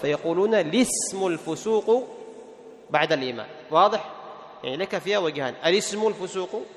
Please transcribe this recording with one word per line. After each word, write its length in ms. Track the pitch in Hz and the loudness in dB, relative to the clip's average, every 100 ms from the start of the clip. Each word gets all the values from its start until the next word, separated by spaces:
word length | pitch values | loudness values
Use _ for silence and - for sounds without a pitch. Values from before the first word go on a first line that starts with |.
فيقولون: 520 | 143 147 165 170 208 | 0 0 0 2 4
الاسم 720 | 220 160 196 254 - - 190 190 | 4 2 4 2 2 -4 -2 -2
الفسوق 840 | 165 - 156 214 220 208 233 254 - - - - - - - - | -2 -4 -6 0 0 4 2 2 -10 -16 -16 -18 -20 -20 -20 -2
بعد 220 | 151 156 | 0 2
الإيمان. 340 | 156 131 120 107 - - | 2 0 -6 -10 -14 0
واضح؟ 420 | 156 202 214 - - - - - - | 6 6 4 -4 -12 -16 -16 -18 -12
يعني 120 | 135 135 | -8 -4
لك 220 | 190 190 | -4 -4
فيها 200 | 180 208 | 0 0
وجهان، 360 | 170 143 131 117 165 | 0 -2 -4 0 2
الاسم 400 | 185 202 208 220 | 2 2 0 0
الفسوق 560 | 208 180 185 180 214 - | 0 -4 -6 -6 -6 -10